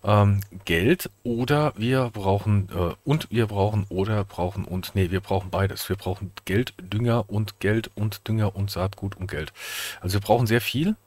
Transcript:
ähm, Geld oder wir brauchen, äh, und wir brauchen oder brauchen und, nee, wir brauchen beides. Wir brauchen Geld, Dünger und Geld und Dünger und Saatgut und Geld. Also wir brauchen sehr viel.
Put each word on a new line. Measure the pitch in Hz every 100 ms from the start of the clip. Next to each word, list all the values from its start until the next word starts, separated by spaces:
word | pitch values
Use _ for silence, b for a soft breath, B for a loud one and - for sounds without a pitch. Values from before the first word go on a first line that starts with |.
ähm, | - 104 101 101 101 - -
Geld | 85 104 185 - _
oder | 123 117 123 147 151 -
wir | 113 131 123
brauchen, | 107 98 101 104 104 95
äh, | - 87 -
und | - 151 -
wir | 113 110
brauchen | 104 101 107 101
oder | 90 98 107
brauchen | 98 - 90 98
und, | - 92 -
nee, | 101 90
wir | 92
brauchen | - 95 92
beides. | 92 98 - -
Wir | 95
brauchen | - 90 92 -
Geld, | - 98 127 -
Dünger | 92 104 120 117 104
und | 104 104 -
Geld | 98 113 - -
und | 107 - -
Dünger | 110 104
und | 98 101
Saatgut | - 92 - 98 101
und | 92
Geld. | 73 78 B B B B B
Also | 92
wir | 101
brauchen | 101 117 117
sehr | 117
viel. | - 123 175 220